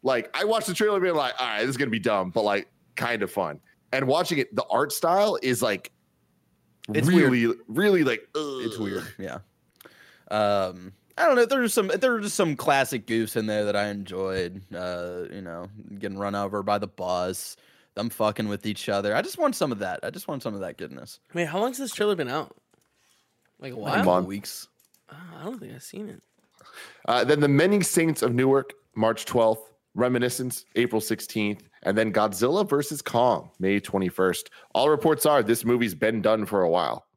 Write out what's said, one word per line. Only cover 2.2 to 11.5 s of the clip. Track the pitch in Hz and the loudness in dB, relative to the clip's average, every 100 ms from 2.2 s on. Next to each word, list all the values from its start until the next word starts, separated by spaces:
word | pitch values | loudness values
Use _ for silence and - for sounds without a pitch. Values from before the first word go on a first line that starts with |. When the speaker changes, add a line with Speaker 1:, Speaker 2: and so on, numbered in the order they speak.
| 92 | 0
Speaker 1:
but, | 101 | 0
like, | 104 101 - _ _ - | 2 0 -2 _ _ -6
kind | 117 117 | -4 -2
of | 98 | -2
fun." | - 87 73 _ _ _ | -2 -4 -4 _ _ _
And | 131 131 | -2 2
watching | 151 180 160 | 2 2 -2
it, | 123 107 | -2 -4
the | - | 0
art | 113 147 | 0 0
style | - 165 185 214 170 | 0 2 4 2 0
is, | 131 120 | 0 0
like, | 123 98 - _ _ _ _ _ _ _ _ _ - | 0 -2 -6 _ _ _ _ _ _ _ _ _ -4
Speaker 2:
It's | 107 143 | 0 4
Speaker 1:
really, | 180 139 127 117 | 6 6 4 2
Speaker 2:
weird. | - - | 0 -4
Speaker 1:
really, | 113 208 190 | 0 4 4
like, | 143 117 - | 2 0 -4
Speaker 2:
It's | 151 151 135 113 107 | -8 -6 -6 -6 -6
Speaker 1:
ugh. | |
Speaker 2:
weird. | 104 95 82 - | -6 -6 -10 -12
Yeah. | 85 64 - _ _ _ - _ - _ - | -12 -12 -16 _ _ _ -20 _ -20 _ -6
Um, | 107 104 101 95 90 92 - _ - | 0 2 2 -2 -6 -16 -20 _ 0
I | 330 | 2
don't | 254 | 4
know. | |
There's | 233 | 4